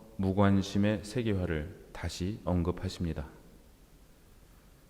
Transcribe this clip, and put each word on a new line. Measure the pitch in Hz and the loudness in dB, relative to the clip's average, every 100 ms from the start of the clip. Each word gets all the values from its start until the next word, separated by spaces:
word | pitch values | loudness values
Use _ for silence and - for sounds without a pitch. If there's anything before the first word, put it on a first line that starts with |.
| - - | -16 -2
무관심의 | 95 95 98 98 92 101 101 107 | 0 4 6 6 2 2 2 0
세계화를 | 92 127 113 95 87 80 85 - - | -2 -4 0 0 0 -2 -4 -10 -16
다시 | - 87 - 90 113 - | -8 -8 -4 -6 -4 -2
언급하십니다. | 90 85 87 95 - 85 78 71 - - - - - - - - - - - - - - - | 0 0 -2 -4 -4 -4 -4 -8 -14 -20 -20 -20 -20 -20 -20 -20 -20 -20 -20 -20 -20 -20 -20